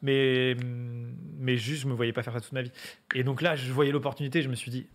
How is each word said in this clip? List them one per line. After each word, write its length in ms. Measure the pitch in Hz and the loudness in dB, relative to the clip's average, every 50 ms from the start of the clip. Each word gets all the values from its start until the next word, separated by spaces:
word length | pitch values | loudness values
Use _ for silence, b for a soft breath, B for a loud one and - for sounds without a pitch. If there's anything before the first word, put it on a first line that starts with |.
mais, 560 | - 139 135 135 135 131 127 127 127 127 127 123 123 123 123 123 120 120 120 120 117 120 127 - - 151 156 143 | 0 2 4 4 4 4 4 4 4 2 0 0 -4 -6 -6 -6 -8 -8 -8 -8 -8 -10 -10 -12 -12 -12 -10 -4
mais 180 | 131 127 127 | 0 2 2
juste, 280 | 120 107 123 151 151 131 | 2 2 0 -2 -2 -2
je 40 | 139 | -2
me 60 | 127 | 0
voyais 180 | 117 120 117 | 2 0 0
pas 100 | 113 127 | 0 -2
faire 120 | 113 123 117 | -2 -4 -4
ça 80 | 123 | -6
toute 100 | - - | -6 -6
ma 120 | 139 131 127 | -6 -6 -6
vie. 80 | 123 B B B B B B B - - | -6 B B B B B B B -4 0
Et 80 | 127 127 | 0 0
donc 180 | 135 135 123 | 0 2 2
là, 140 | 156 175 160 | 2 2 2
je 160 | 139 127 127 | 0 -2 0
voyais 220 | 127 135 147 139 143 | 2 4 4 4 4
l'opportunité, 480 | 147 110 139 131 - 147 135 135 170 | 2 0 -2 -2 -2 -2 0 2 2
je 80 | 143 135 | 2 2
me 60 | 123 | 0
suis 140 | 117 - 127 | -4 -4 -6
dit, 180 | 120 127 - - | -6 -8 -8 -10